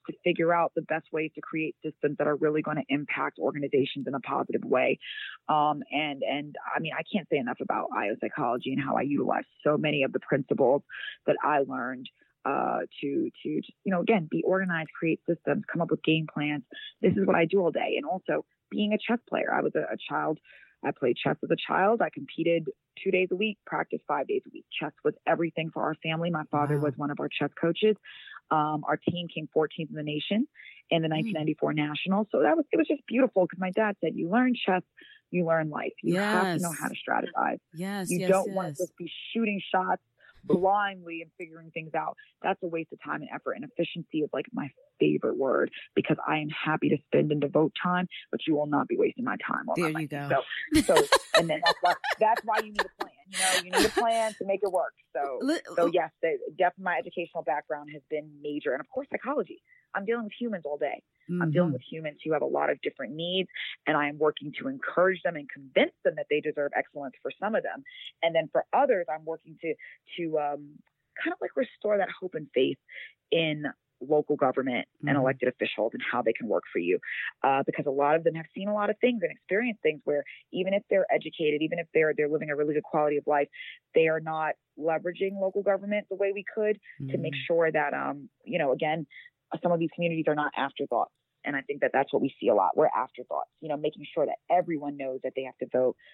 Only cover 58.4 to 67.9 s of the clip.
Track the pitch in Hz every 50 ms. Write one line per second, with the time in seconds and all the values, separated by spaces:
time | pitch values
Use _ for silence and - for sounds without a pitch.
58.4 | 143 147 147 147 - 147 127 135 - _ - 262 285 - - - - 226 285 294
59.4 | 196 - - - _ _ _ _ _ _ - 196 202 196 233 240 226 208 - -
60.4 | 240 240 214 180 156 143 147 147 147 139 - - - _ _ _ _ - 175 175
61.4 | 175 160 147 170 180 170 139 123 - - - 160 160 151 147 - - 156 156 147
62.4 | 143 135 139 143 147 147 147 135 - 147 - - 135 107 139 156 165 175 180 190
63.4 | 185 - - - - - - - - - 151 147 147 147 147 151 151 151 147 -
64.4 | 143 147 127 - 131 135 131 127 - - - - 175 185 190 170 - 175 170 151
65.4 | 143 131 - 147 139 131 - 190 262 349 - _ - 190 160 151 147 - 147 151
66.4 | 143 151 143 151 143 143 - 110 143 - - 151 143 131 - - - 135 - -
67.4 | - 208 226 190 - - 90 - 277 -